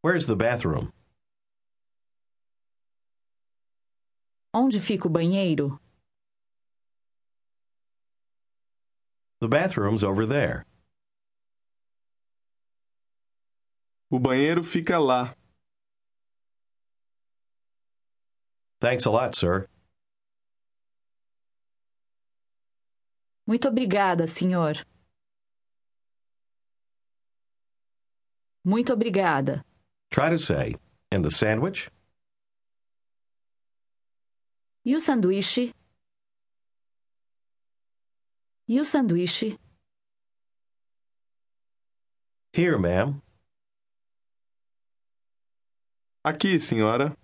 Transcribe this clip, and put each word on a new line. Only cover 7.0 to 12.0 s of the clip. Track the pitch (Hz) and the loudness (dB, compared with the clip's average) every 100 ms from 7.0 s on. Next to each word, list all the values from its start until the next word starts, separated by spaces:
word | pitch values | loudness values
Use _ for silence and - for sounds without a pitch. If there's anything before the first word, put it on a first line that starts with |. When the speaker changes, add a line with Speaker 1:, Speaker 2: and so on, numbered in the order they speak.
| _ _ _ _ _ _ _ _ _ _ _ _ _ _ _ _ _ _ _ _ _ _ _ _ | _ _ _ _ _ _ _ _ _ _ _ _ _ _ _ _ _ _ _ _ _ _ _ _
Speaker 1:
The | 117 | 0
bathroom's | 143 190 151 101 110 | 0 0 0 0 2
over | 101 95 110 | 0 0 0
there. | 143 101 64 - _ _ _ _ _ _ _ _ _ _ _ _ _ | 0 -2 -4 -12 _ _ _ _ _ _ _ _ _ _ _ _ _